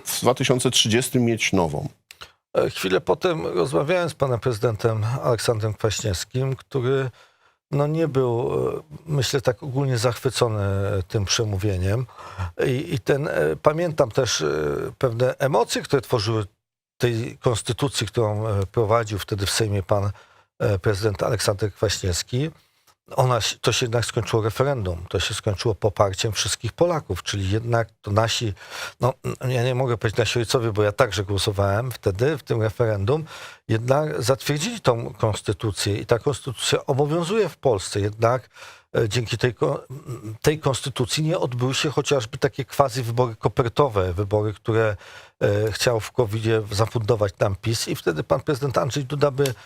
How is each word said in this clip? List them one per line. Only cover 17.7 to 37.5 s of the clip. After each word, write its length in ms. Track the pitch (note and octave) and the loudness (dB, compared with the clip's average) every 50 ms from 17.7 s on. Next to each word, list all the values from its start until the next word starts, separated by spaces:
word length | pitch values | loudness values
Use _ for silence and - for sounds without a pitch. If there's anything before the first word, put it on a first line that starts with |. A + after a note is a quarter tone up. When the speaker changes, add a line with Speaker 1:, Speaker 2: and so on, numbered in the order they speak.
| A#2 - C#3+ C#3 - - A#2 | -2 -2 -2 -2 -2 -2 -4
Speaker 2:
którą, 400 | G#2 - A#2+ A2+ G#2 G#2+ G#2 A2 | -2 0 0 0 2 0 -2 -2
e, 180 | A2 G2+ G2+ G2 | -2 0 -2 -2
prowadził 540 | - - B2 A2+ G2 A2+ A#2 A2+ G#2 G#2+ F#2 | 0 0 0 2 4 2 2 2 0 -4 -6
wtedy 260 | - - A2 G2 G2 | -6 -6 -4 -2 -2
w 60 | F#2 | -2
Sejmie 320 | - - A2+ G#2 G2+ G2+ F2+ | 0 0 0 0 0 -2 0
pan, 280 | - G#2+ G2+ G2 G2+ - - - _ _ _ _ _ _ - | 0 0 0 2 -2 -4 -8 -14 _ _ _ _ _ _ -2
e, 200 | - A2+ G2+ F#2 | 0 0 0 2
prezydent 440 | - A2+ G#2 F#2+ G#2+ A2 G2 - E3+ | 0 0 0 0 0 -2 -2 0 0
Aleksander 500 | - B2 G2+ - A#2 G#2 G2 A2 G2+ - | -2 0 0 0 0 0 0 -2 -4 -2
Kwaśniewski, 800 | - - G#2 - - - F#2+ F2 - - - - B2+ D3 D#3+ - - _ _ _ _ _ _ _ _ _ - - | -2 -2 -2 -2 -2 -2 -2 -2 -2 -4 -4 -4 -4 -4 -4 -6 -12 _ _ _ _ _ _ _ _ _ -4 0
ona 260 | - B2+ B2+ B2 A2+ | 0 2 2 2 2
się, 140 | G2+ - - - | 0 -2 -4 -2
to 100 | - B2+ | 0 0
się 140 | A#2 - C3 | 2 2 0
jednak 200 | A#2 A2+ A#2+ A2 | 0 0 0 -2
skończyło 380 | - - A#2+ - - - A2+ G#2 | -2 -2 -4 -2 0 0 0 0
referendum. 640 | A2 - - C3 C#3+ C#3+ B2 G2 F2+ F2 E2+ F2 - | 0 0 0 0 0 0 -2 -2 -4 -4 -6 -6 -4
To 100 | - F#2+ | -4 -2
się 140 | - - G#2+ | -2 -2 -4
skończyło 420 | - - A2 G2 - - A#2+ G2+ | -4 -2 -2 -2 0 0 -2 -2
poparciem 560 | - - G#2+ - - G#2 G2 F#2+ - - A2+ | 0 0 0 2 2 2 2 2 -2 -4 -2
wszystkich 420 | G2+ - - G#2+ - - - A2 - | -2 -2 -2 -2 -4 -4 -4 -6 0
Polaków, 500 | - E3+ F3 E3+ D3+ - - F#2+ E2+ - | 2 2 2 2 0 -4 -4 -6 -6 -4
czyli 280 | - - G2+ G2 F#2+ | -4 -4 -2 -2 -2
jednak 380 | G2+ A2 A#2 A#2 A#2 A#2 A2 - _ _ | -2 -2 0 0 0 0 0 -2 _ _
to 100 | - G#2 | -8 -2
nasi, 420 | G2+ G#2+ A2+ A2+ - - B2 G#2 F#2 - - - - - - - - - | 2 2 2 2 0 -2 -2 -4 -4 -6 -12 -14 -12 -12 -12 -12 -4 0
no, 120 | A#2+ B2 - - - B2 - - C3 | 0 0 0 -2 -6 -8 -8 -4 -4
ja 160 | B2 C3 A#2+ A#2+ | -2 0 0 0
nie 120 | C3 B2+ | 0 0
mogę 220 | B2+ C3+ B2 A#2 | 0 0 0 0
powiedzieć 200 | G#2 - A2+ - | 0 0 0 2
nasi 220 | - A2 - - B2 | 2 0 2 0 -2
ojcowie, 320 | A2+ - - C3 A2+ A#2 | 0 0 0 0 0 0
bo 120 | G2+ G#2 G#2 | 0 2 2
ja 80 | G#2 | 2
także 320 | G2+ - C3 G#2+ F2+ G#2+ G2 | 4 4 2 2 2 -2 -4
głosowałem 680 | F#2 G2+ F#2+ - A2 G2 G2 G2+ G2 G2 G#2+ B2+ C3 | -2 -2 -2 -2 0 0 2 2 2 2 0 -2 -4
wtedy 460 | - - - G#2 F2+ F#2+ B2 D3 D#3+ | -8 -2 -2 -2 0 2 2 0 0
w 60 | C3 - | -2 -4
tym 180 | - - A2+ | -4 -2 0
referendum, 640 | A2 A2 - - A#2+ A2 G#2+ G2 G2 G#2+ C#3 D#3+ D3+ - - - - - - - _ | 0 0 0 0 0 0 0 0 0 0 0 0 -2 -6 -12 -16 -16 -18 -20 -14 _
jednak 560 | - A2 A2+ A#2 B2 C3 D3 D#3 D3+ - - A#2+ | -2 -2 0 2 2 2 2 2 0 -4 -2 0
zatwierdzili 580 | G#2+ C3+ - - - D3 D3+ D#3+ A#3+ A#3+ G#3 | 0 0 2 0 -2 -2 -2 -2 -4 -6 0
tą 320 | - C3+ A#2+ A2+ A2+ - - | 2 2 2 2 -2 -6 -4
konstytucję 840 | - - A2 G2+ - - - G2+ - - A2 G2 - - G#2 G2 | -2 -2 0 0 -2 -2 -4 -4 -2 -4 -4 -4 -2 -2 -2 -2
i 80 | - - | -4 2
ta 140 | - A#2+ A2 | 2 2 2
konstytucja 640 | - D3 C3 - - C#3 A2+ - - - - D#3 - | 4 0 -2 -2 -6 -10 -8 -4 -2 0 0 0 0
obowiązuje 640 | - C#3 B2+ D3+ C#3+ D#3+ F3 E3+ E3 G#3+ A3+ G3+ | 0 0 0 0 0 0 -2 -2 0 0 0 0
w 80 | D#3+ | 0